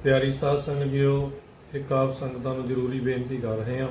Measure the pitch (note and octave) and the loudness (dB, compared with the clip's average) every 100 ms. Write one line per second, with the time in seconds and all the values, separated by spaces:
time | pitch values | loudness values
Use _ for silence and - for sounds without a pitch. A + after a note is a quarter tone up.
0 | C#3 C3+ C3+ C3+ D3 C#3+ - C#3+ C#3 C#3 | 6 4 4 0 2 0 0 -2 0 2
1 | C#3 C#3 C#3 - - - - C#3+ C#3 C3+ | 4 2 -2 -8 -16 -20 -10 -8 0 2
2 | C3+ C3 C3+ B2+ B2+ C3 B2 B2+ B2 C3 | 2 0 -6 -6 -4 -4 -2 -2 -2 -2
3 | B2 B2+ B2 C3 A2+ A2 A2 B2+ C3 | -2 -2 -4 -4 -4 -2 -2 -2 -4